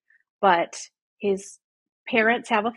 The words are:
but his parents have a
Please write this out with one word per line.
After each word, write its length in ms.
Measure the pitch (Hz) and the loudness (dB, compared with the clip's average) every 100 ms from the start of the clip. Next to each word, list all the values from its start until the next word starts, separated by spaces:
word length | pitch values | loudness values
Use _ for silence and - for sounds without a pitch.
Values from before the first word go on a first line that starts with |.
| _ _ _ _ | _ _ _ _
but 380 | 202 170 - - - _ _ _ | 2 2 0 -8 -18 _ _ _
his 380 | 202 190 - - _ _ _ _ - | -4 -4 -6 -20 _ _ _ _ -4
parents 400 | 233 220 240 - | 0 2 0 -2
have 160 | 220 | -2
a 60 | 226 | -2